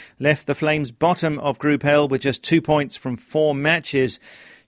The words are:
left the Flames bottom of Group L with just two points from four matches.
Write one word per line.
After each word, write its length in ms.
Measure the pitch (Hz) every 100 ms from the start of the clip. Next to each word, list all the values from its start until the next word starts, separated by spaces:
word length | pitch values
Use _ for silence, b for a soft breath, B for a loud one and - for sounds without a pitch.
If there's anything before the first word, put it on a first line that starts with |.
| B B
left 300 | 139 147 -
the 80 | 143
Flames 340 | 151 151 131
bottom 480 | 120 165 175 160 147
of 220 | 143 123
Group 240 | 151 143
L 240 | 147 147 143
with 140 | 135
just 200 | 139 127
two 180 | - 165
points 360 | 156 151 143 -
from 200 | 131 117
four 380 | - 156 156
matches. 640 | 139 151 165 - 143 127 - B B B B